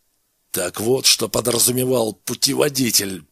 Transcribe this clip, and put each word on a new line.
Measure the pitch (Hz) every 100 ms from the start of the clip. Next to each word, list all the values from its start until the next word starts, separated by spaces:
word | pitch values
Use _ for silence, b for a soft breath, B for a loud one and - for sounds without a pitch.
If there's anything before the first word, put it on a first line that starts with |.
| _ _ _ _ _
"Так | - 90 -
вот, | 110 131 -
что | - 107
подразумевал | 120 113 117 127 123 127 127 110
путеводитель | 98 - 117 - 131 147 131 120 - 101 92 -